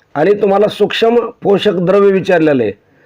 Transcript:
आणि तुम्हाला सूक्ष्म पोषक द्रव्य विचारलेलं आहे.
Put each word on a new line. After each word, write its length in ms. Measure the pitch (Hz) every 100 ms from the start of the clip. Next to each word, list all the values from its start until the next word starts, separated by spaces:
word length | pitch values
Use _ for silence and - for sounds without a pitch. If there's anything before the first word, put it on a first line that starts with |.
| _ 143
आणि 180 | 170
तुम्हाला 340 | 202 208 196 202
सूक्ष्म 480 | - 202 - 226 240
पोषक 560 | 233 - 175 196 208
द्रव्य 400 | 185 175 202 202
विचारलेलं 520 | 190 170 180 156 135
आहे. 80 | 107 - _ _